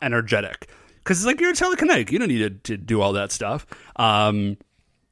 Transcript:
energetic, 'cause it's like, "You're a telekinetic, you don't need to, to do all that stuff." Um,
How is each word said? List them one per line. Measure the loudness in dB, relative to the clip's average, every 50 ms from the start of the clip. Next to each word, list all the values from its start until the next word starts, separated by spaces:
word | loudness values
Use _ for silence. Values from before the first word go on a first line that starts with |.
energetic, | -4 -2 0 -2 0 0 0 -2 -2 -4 -10 -14 -16 -20 -20 -20 -20 _ _ _ _
'cause | -2 -2 0
it's | 2
like, | 0 0 2
"You're | 0 0
a | 0
telekinetic, | 0 0 0 0 0 2 2 2 2 2 0
you | 0 0
don't | 0 0
need | 0 0 0 -2 -4 -8 -8
to, | -8 -8
to |
do | -8 -4 -2 0 2
all | 2 2 2
that | 0 -4 -4
stuff." | -6 -6 -6 -6 -6 -6 -8 -12 -20 -20 -20 -14 -2
Um, | 2 2 4 4 4 4 2 2 0 -2 -4 -6 -8 -14 _ _ _ _ _ _ _ _ _